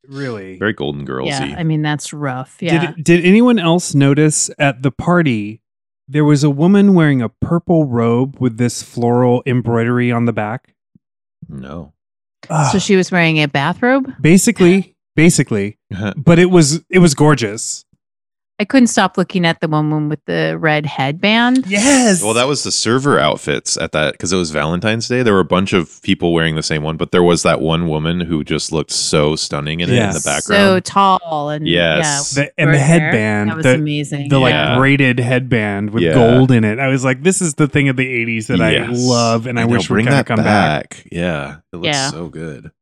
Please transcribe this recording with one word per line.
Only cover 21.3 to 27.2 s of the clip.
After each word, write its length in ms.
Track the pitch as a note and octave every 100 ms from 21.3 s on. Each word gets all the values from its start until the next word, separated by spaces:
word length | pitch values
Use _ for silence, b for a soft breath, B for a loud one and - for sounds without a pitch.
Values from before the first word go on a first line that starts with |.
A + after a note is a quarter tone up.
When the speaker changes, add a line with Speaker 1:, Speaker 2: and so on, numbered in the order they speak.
| A3 A#3+ B3+ F#3+
Speaker 1:
Yes. 540 | G3+ B3 C#4 A#3+ F#3
Speaker 2:
Well, 120 | G#2
that 120 | A2+ C3
was 140 | C#3
the 100 | G#2
server 440 | - A2 B2+ C#3 F#2+
outfits 600 | D2 G1+ - C#2 - -
at 160 | D#2
that, 240 | D#2 D2+ -
'cause 140 | F2+
it 20 | F#2
was 160 | E2
Valentine's 560 | D2+ D2+ F2 G#2+ A2+ A2+
Day. 160 | B2
There 80 | A#2+
were 60 | G2
a 60 | E2
bunch 260 | F2+ F#2+
of 300 | G2 D#2+ -
people 320 | - F#2 F2
wearing 220 | E2+ E2 D#2
the 60 |
same 220 | - D#2
one, 140 | D2+ D#2+
but 140 | E2+
there 120 | F#2